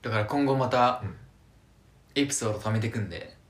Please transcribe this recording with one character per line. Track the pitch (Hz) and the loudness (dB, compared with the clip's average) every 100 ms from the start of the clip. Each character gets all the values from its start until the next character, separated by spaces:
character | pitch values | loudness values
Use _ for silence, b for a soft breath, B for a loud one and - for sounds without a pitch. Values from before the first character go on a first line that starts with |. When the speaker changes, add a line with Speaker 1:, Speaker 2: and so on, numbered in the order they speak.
Speaker 1:
だ | 120 | -2
か | 110 | -2
ら | |
今 | 107 143 139 | 0 0 2
後 | 135 | 2
ま | 123 | 2
た、 | 127 123 123 | 4 4 4
Speaker 2:
う | 98 | -6
ん。 | - - - - - _ _ _ - _ | -10 -18 -20 -20 -20 _ _ _ -20 _
Speaker 1:
エ | 143 139 | 0 0
ピ | |
ソ | - 113 | 0 -2
ー | |
ド | 104 | -2
貯 | 110 | -2
め | 110 | 0
て | 107 | 0
く | 113 | -4
ん | 95 | -6
で | 85 - - | -8 -14 -20